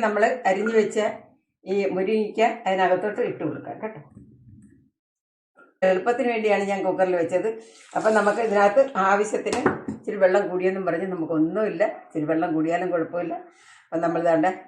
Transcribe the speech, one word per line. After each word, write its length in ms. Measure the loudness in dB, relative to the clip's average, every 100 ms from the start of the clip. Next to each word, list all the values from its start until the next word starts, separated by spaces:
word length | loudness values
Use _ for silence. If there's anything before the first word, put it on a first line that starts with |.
| 0
നമ്മൾ 180 | 2 2 2 0
അരിഞ്ഞു 300 | 0 2 2
വെച്ച 220 | 2 0 -2 -4 -16 _ _ _ -4
ഈ 100 | -2 0
മുരിങ്ങയ്ക്ക 500 | -2 0 0 0 2 0 2
അതിനകത്തോട്ട് 580 | -2 2 4 2 0 -2
ഇട്ട് 220 | -4 -4
കൊടുക്കാം 340 | -6 -6 -10 -10
കേട്ടോ. 200 | -10 -12 -20 -20 -20 -20 -20 -20 -20 _ _ _ _ _ _ _ _ _ -20 _
എളുപ്പത്തിന് 460 | 0 2 0 0 0
വേണ്ടിയാണ് 360 | 0 2 0
ഞാൻ 160 | 0 -2
കുക്കറിൽ 320 | -2 0 2 2
വെച്ചത്. 320 | 0 0 -2 -6 -14 -20 -8
അപ്പം 180 | -2 2
നമുക്ക് 280 | 4 2 2
ഇതിനകത്ത് 400 | 0 4 4 4 2 2
ആവശ്യത്തിന് 600 | 2 2 0 -2 -2 0 0 -2 -8
ഇച്ചിരി 280 | -10 -8 2
വെള്ളം 260 | 4 4 0
കൂടിയെന്നും 360 | -2 -2 -2 -4
പറഞ്ഞ് 220 | -4 -4
നമുക്കൊന്നുമില്ല, 760 | -6 -4 0 0 0 -2 0 -2 -2
ഇച്ചിരി 280 | -10 -6 -2
വെള്ളം 240 | 0 0
കൂടിയാലും 360 | 0 0 -2 -2
കുഴപ്പമില്ല. 420 | -2 -2 -6 -6 -8 -12 _ _ -20
അപ്പം 200 | _ -4
നമ്മൾ 180 | -2 0
ദാണ്ടെ 300 | 2 2 2 -2